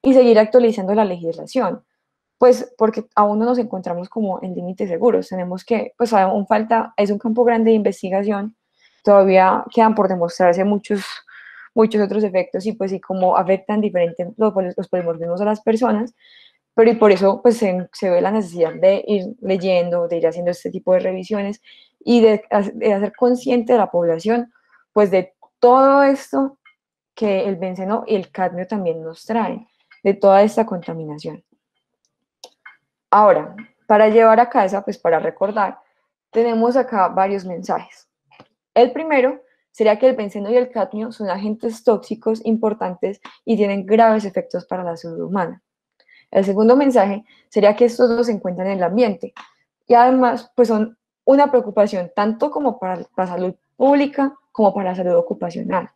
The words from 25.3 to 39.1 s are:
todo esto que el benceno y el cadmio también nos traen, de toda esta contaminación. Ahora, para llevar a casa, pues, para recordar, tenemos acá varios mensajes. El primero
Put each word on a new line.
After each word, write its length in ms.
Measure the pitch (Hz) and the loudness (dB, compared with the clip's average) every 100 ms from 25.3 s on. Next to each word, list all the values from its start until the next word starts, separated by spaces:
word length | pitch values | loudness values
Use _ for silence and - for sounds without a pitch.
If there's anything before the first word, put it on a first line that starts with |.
| _ _ _ | _ _ _
todo 420 | 240 254 269 277 | 4 6 6 4
esto 560 | 277 269 - 269 269 _ _ _ _ _ _ | 4 0 -4 -4 -4 _ _ _ _ _ _
que 320 | - 214 190 202 | -6 -4 -2 -4
el 100 | 185 | -6
benceno 480 | 185 180 190 226 - | -8 -8 -6 -6 -4
y 100 | 214 | -4
el 140 | 175 | -4
cadmio 360 | - 180 175 180 | -6 -4 -4 -8
también 360 | 214 180 160 | -6 -6 -6
nos 240 | 160 165 - | -10 -18 -6
traen, 420 | 226 202 - - _ _ _ | -4 -4 -8 -16 _ _ _
de 120 | 196 | -4
toda 280 | 196 196 196 | 2 4 6
esta 220 | 214 220 | 4 0
contaminación. 800 | 220 185 165 165 156 151 156 151 _ _ _ _ _ _ _ _ _ _ - _ - _ _ _ _ | -4 -6 -10 -12 -12 -12 -14 -16 _ _ _ _ _ _ _ _ _ _ -20 _ -20 _ _ _ _
Ahora, 440 | 202 214 165 156 190 226 _ _ | 4 4 2 -2 -16 -20 _ _
para 220 | 214 214 | 2 4
llevar 320 | 220 226 220 | 6 4 4
a 80 | 240 | 2
casa, 340 | 247 190 196 | 0 -2 -4
pues, 140 | 202 190 | -8 -6
para 220 | 170 160 | -2 -2
recordar, 600 | 165 - 196 214 196 - _ _ _ _ _ | -2 -6 -6 -4 -6 -6 _ _ _ _ _
tenemos 460 | 220 233 226 226 254 | -2 -2 0 0 0
acá 320 | 247 220 180 | -2 0 0
varios 360 | - 190 196 | 0 -2 -4
mensajes. 640 | 185 175 185 - - _ _ _ _ _ _ _ _ | -8 -12 -8 -8 -8 _ _ _ _ _ _ _ _
El 200 | - 247 | 2 2
primero 500 | 285 320 | 0 -2